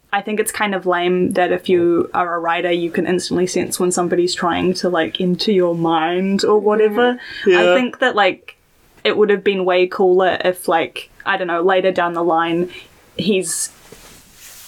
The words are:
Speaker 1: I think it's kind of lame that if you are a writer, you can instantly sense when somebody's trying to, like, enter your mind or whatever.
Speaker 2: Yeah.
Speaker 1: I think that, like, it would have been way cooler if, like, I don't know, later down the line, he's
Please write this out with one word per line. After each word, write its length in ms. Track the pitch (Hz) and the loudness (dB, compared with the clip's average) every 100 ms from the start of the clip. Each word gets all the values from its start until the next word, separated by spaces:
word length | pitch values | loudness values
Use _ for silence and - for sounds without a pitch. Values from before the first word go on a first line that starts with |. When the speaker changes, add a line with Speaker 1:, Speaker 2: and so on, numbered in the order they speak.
| - | -6
Speaker 1:
I 80 | 202 | -6
think 180 | 196 214 | -2 -2
it's 120 | 214 | -2
kind 240 | - 214 190 | -2 -4 -2
of 100 | 180 | -2
lame 460 | 175 180 180 180 | -2 0 0 0
that 200 | 190 175 | 0 0
if 160 | 180 - | -2 0
you 420 | 175 175 170 180 | 2 2 0 0
are 220 | 180 175 170 | -2 -4 -4
a 40 | |
writer, 320 | 165 175 175 | -2 -2 0
you 200 | 175 170 | -2 -2
can 160 | 175 175 | -4 -2
instantly 400 | 180 - 175 180 | -2 -2 -2 -2
sense 320 | 180 180 - | -2 -4 -2
when 120 | 180 | -2
somebody's 440 | 180 175 170 180 - | 0 -2 0 0 0
trying 380 | 175 175 175 180 | -2 0 0 0
to, 140 | 185 | -2
like, 300 | 175 160 - | 0 -2 -2
enter 320 | 180 180 - | -2 0 2
your 220 | 190 175 170 | 2 2 0
mind 720 | 165 165 165 180 190 196 - | 0 0 0 -2 0 0 2
or 140 | 214 | 2
whatever. 600 | 208 214 214 208 247 247 - - 196 | 2 2 2 2 0 0 -8 -4 2
Speaker 2:
Yeah. 120 | 180 | 4
Speaker 1:
I 140 | 175 180 | 4 4
think 220 | 247 - | 0 -2
that, 160 | 254 208 | -2 2
like, 400 | 190 - - - _ _ _ _ | 0 0 -14 -20 _ _ _ _
it 140 | 214 202 | -4 2
would 140 | 208 | 2
have 120 | 202 | 2
been 220 | 202 190 180 | 0 0 2
way 220 | 180 180 | 2 2
cooler 500 | - 185 180 185 - 180 | 2 2 4 2 2 -2
if, 220 | 180 - | -2 -2
like, 420 | 170 147 - - _ - | -2 -2 -8 -18 _ -6
I 100 | 190 | -4
don't 120 | 175 | -2
know, 160 | 170 | 0
later 280 | 185 185 190 | 2 2 0
down 220 | 185 175 | 0 -2
the 100 | 170 | -2
line, 460 | 170 160 165 170 180 - - _ _ - | 0 0 0 -2 -4 -8 -20 _ _ -6
he's 520 | 170 190 165 - - - - - - - - - - - | -2 -2 -2 -6 -8 -12 -20 -20 -20 -20 -20 -20 -20 -20